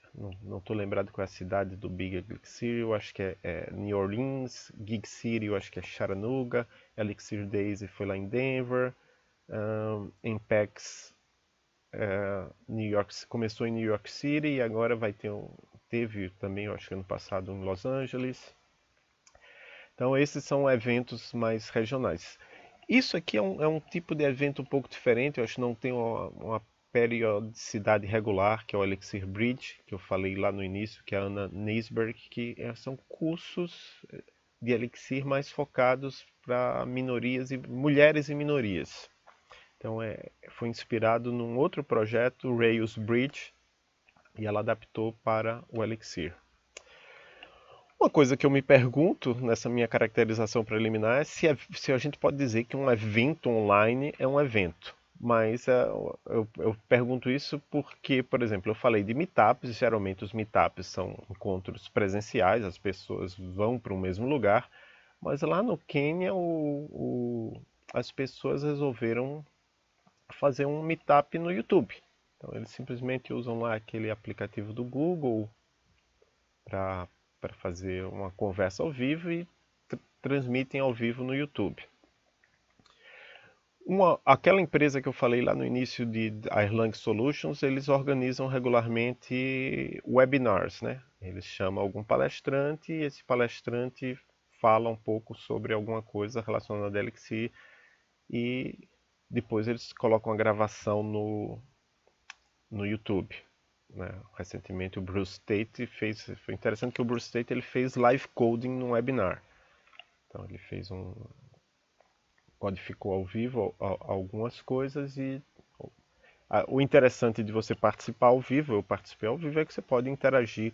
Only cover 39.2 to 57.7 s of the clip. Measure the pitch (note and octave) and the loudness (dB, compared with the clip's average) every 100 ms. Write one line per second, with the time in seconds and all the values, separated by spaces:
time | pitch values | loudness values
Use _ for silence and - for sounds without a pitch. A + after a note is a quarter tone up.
39.2 | - _ _ - - _ A2+ A2+ A2 - | -20 _ _ -20 -20 _ -8 -6 -6 -8
40.2 | - - - - A#2 A2+ - A2+ A2+ A#2 | -14 -18 -20 -6 -6 -6 -4 2 4 4
41.2 | A#2+ A#2+ A#2 A#2+ D3 - C#3+ A#2 A2 A2+ | 2 -2 -2 2 2 0 0 2 4 2
42.2 | B2 - C3 A#2 A#2 A2+ A2 A2+ G#2+ A#2+ | 2 0 -2 4 4 4 0 -4 0 2
43.2 | C3+ - - _ _ _ _ _ _ _ | 2 -4 -16 _ _ _ _ _ _ _
44.2 | _ - G#2 G#2 A2 A2 - - A2 A2 | _ -8 -2 0 0 -2 -4 -4 -4 -2
45.2 | A2+ A2 A2+ A#2 - A2+ G#2+ A2 - - | 0 0 0 -4 -8 -4 -4 -4 -8 -8
46.2 | D#2 - _ _ _ - - - - - | -8 -8 _ _ _ -20 -20 -20 -20 -20
47.2 | - - - - - - _ _ E4 D#3+ | -20 -20 -20 -20 -20 -20 _ _ 6 8
48.2 | C3 C3 D3 C#3 - C3+ B2+ C3 F3 - | 6 6 4 4 8 8 8 4 4 2
49.2 | C3 A#2+ B2 A2+ A#2+ A#2+ A#2 A#2 A2+ - | -2 0 0 0 0 0 2 2 2 4
50.2 | A2 A2 G#2+ A#2+ A2 A2 A2+ A2 A2 C3 | 4 2 0 0 0 0 2 2 2 2
51.2 | D3+ - E3 B2+ - - - C3 C#3+ - | 0 2 2 2 -2 -6 0 0 0 0
52.2 | D3 C#3 C3+ A2 A#2+ C3+ C3+ A2+ A2 G#2+ | 0 2 2 0 0 0 2 2 4 4
53.2 | C3 D#3+ B2+ A2+ G#2 G2+ A2 B2+ C#3+ - | 4 2 0 2 6 6 6 4 -2 -2
54.2 | C3+ C#3+ C#3+ A2 F2 - - - _ - | 2 2 4 4 2 -2 -16 -20 _ -6
55.2 | A#2+ A2+ A2 A#2+ - B2+ A2 - - - | 2 4 4 2 4 4 4 0 -4 -8
56.2 | - A#2 A2 - A2 A2 _ B2 B2 B2+ | -2 -2 -2 0 -2 -2 _ 4 4 0
57.2 | B2+ C#3 - D3 - | 0 0 -2 -8 -2